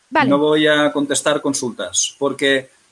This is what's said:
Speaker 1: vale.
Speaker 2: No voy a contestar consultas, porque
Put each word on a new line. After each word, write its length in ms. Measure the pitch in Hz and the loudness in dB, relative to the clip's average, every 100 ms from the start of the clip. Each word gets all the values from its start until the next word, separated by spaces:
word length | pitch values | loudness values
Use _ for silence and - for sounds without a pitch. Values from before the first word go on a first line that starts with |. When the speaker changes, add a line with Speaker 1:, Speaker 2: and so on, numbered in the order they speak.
| _ | _
Speaker 1:
vale. 200 | 277 165 | 0 2
Speaker 2:
No 100 | 143 | 2
voy 260 | 151 156 151 | 2 4 4
a 240 | 147 147 | 4 2
contestar 500 | 143 139 131 151 147 | 0 -2 -2 0 -2
consultas, 720 | 147 135 123 104 90 - - - | -2 -4 -6 -6 -6 -4 -6 -4
porque 520 | 139 127 139 135 131 _ _ | -4 -2 0 0 -4 _ _